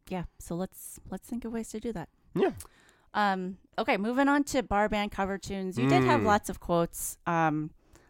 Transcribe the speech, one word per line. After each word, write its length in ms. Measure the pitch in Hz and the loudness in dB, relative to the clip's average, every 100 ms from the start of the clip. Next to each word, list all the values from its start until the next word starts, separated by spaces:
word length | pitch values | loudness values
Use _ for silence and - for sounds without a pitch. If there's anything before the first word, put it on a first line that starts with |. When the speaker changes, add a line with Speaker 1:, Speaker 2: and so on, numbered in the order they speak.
| - | -10
Speaker 1:
Yeah. 140 | 180 165 - | -8 -8 -12
So 160 | - 170 | -10 -6
let's, 440 | 185 - - - - | -8 -10 -18 -18 -14
let's 180 | 196 - | -14 -10
think 160 | 240 226 | -10 -8
of 60 | |
ways 180 | 226 220 | -8 -8
to 100 | 220 | -8
do 100 | 233 | -8
that. 140 | 220 147 _ _ | -8 -10 _ _
Speaker 2:
Yeah. 180 | - 392 180 - _ _ _ _ | 0 0 0 -12 _ _ _ _
Speaker 1:
Um, 440 | 208 202 190 185 196 _ - | 0 0 0 -4 -8 _ -2
okay, 200 | 226 202 | 0 2
moving 300 | 214 247 277 | 2 2 4
on 160 | 285 277 | 4 2
to 180 | 269 | 0
bar 260 | 190 202 208 | 0 2 2
band 220 | 214 202 | 0 -2
cover 260 | - 196 196 | -2 -4 -4
tunes. 400 | - 196 190 175 | -6 -6 -4 0
You 100 | 190 | 4
did 140 | 139 | 6
have 180 | 127 113 | 6 4
Speaker 2:
Mm. 40 | 214 | 4
Speaker 1:
lots 240 | 208 - | 2 2
of 100 | - | -8
quotes. 580 | - 170 170 - - - - | 0 0 0 -2 -10 -6 -2
Um, 460 | 165 160 151 156 - _ - | 2 2 2 -4 -10 _ -20